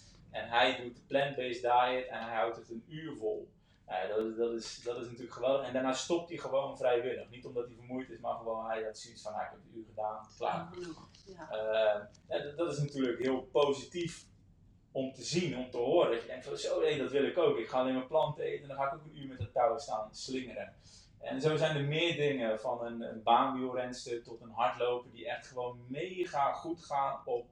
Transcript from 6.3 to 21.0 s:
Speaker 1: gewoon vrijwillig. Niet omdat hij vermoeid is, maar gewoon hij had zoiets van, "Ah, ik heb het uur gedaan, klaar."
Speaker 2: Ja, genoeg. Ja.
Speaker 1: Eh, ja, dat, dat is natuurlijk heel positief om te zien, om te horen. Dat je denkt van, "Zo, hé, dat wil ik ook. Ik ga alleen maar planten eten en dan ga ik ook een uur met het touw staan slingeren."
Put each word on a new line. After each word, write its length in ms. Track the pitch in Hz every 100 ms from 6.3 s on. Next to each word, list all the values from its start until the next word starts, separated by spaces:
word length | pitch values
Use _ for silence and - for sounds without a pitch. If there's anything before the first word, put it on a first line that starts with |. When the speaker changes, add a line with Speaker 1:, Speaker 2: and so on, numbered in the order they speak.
| -
Speaker 1:
gewoon 380 | 131 135 135 123
vrijwillig. 540 | 127 120 127 107 -
Niet 160 | 120 131
omdat 200 | 123 -
hij 80 |
vermoeid 360 | 113 123 127 127
is, 80 | 113
maar 140 | 117
gewoon 320 | 113 113 110 113
hij 160 | 110
had 160 | 110 107
zoiets 240 | 117 117
van, 100 | 107
"Ah, 100 | 104
ik 60 | -
heb 100 | - -
het 80 | 117
uur 80 | 107
gedaan, 380 | 110 107 110 107 -
klaar." 180 | 110
Speaker 2:
Ja, 140 | 170 170
genoeg. 360 | 180 175 - - - 190
Ja. 240 | 175 -
Speaker 1:
Eh, 500 | 110 110 110 107 104 - - -
ja, 140 | 151
dat, 120 | 143 -
dat 160 | 165
is 60 | 147
natuurlijk 400 | 143 139 127 113
heel 240 | 131 131
positief 800 | - 147 139 135 - 175 170 - - - - - - - _
om 200 | 131 131
te 100 | 123
zien, 320 | 113 170 165 123
om 140 | 127
te 60 | 120
horen. 340 | 127 170 131
Dat 100 | 117
je 60 | -
denkt 180 | 127
van, 120 | 139 143
"Zo, 240 | - 175
hé, 140 | 156 135
dat 140 | 123
wil 140 | 139
ik 140 | 160 180
ook. 200 | 151 120
Ik 100 | -
ga 100 | 127
alleen 160 | 131
maar 120 | 127 -
planten 380 | 156 151 -
eten 180 | - 143
en 60 | 143
dan 80 | 135
ga 100 | 139
ik 80 |
ook 100 | 143
een 120 | 151 147
uur 100 | 135
met 100 | 131
het 140 | 104
touw 260 | 131 117 -
staan 360 | - 107 107
slingeren." 600 | - - 131 120 101 - - - -